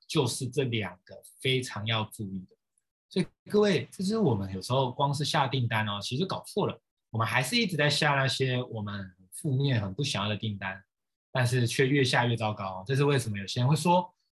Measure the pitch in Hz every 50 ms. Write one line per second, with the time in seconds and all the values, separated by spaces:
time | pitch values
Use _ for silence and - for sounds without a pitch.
0 | _ - - 156 131 117 - - 135 117 - 147 131 120 117 110 98 90 90 -
1 | _ - 95 - - - - - - 131 131 131 127 - - 107 104 113 113 110
2 | 107 - - - 107 95 95 92 92 - _ _ _ _ _ _ _ _ _ _
3 | _ _ - 190 180 - - _ _ - - 208 208 208 180 127 139 - - -
4 | 190 190 220 226 202 139 110 98 98 95 95 95 - - 123 135 135 123 - -
5 | 139 143 139 139 147 - - 156 135 123 139 131 120 110 113 110 107 104 101 101
6 | 98 - 123 139 190 185 - 104 - - - 202 160 107 - - _ _ _ _
7 | _ _ - 110 113 104 113 127 135 - 240 240 233 180 175 143 147 147 147 -
8 | 156 147 139 139 135 131 - - 131 131 127 123 123 - 113 110 101 104 104 101
9 | 95 92 - _ 92 _ - - - 151 127 135 143 139 123 107 104 95 95 -
10 | - - - 98 101 107 107 101 113 107 101 98 101 95 95 98 - _ _ _
11 | _ _ _ _ _ _ - 131 120 117 127 127 120 113 - - 135 127 143 143
12 | 131 127 - 127 120 123 120 110 110 107 104 - 98 95 92 92 95 131 135 135
13 | 143 143 143 127 - 113 101 101 98 - - 123 123 135 156 151 - 175 175 180
14 | 185 - _ _ _ _ _ _